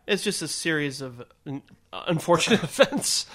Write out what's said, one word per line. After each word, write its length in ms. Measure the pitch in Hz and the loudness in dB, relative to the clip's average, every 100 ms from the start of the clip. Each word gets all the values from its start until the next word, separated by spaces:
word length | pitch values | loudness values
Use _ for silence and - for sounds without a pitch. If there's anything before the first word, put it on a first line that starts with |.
| - | -4
it's 160 | 202 | -2
just 180 | 208 - | -2 -4
a 40 | 156 | -6
series 540 | - 170 156 143 135 | -4 -2 0 -2 -6
of 220 | 131 120 117 _ 147 | -10 -12 -18 _ -12
un-, 160 | 139 - - _ | -12 -12 -20 _
unfortunate 720 | 90 - 165 - 170 - 214 | -8 -2 0 4 4 6 2
<laughs> 80 | 156 - | 2 4
events 460 | 254 269 - - - | 4 4 -2 -2 -4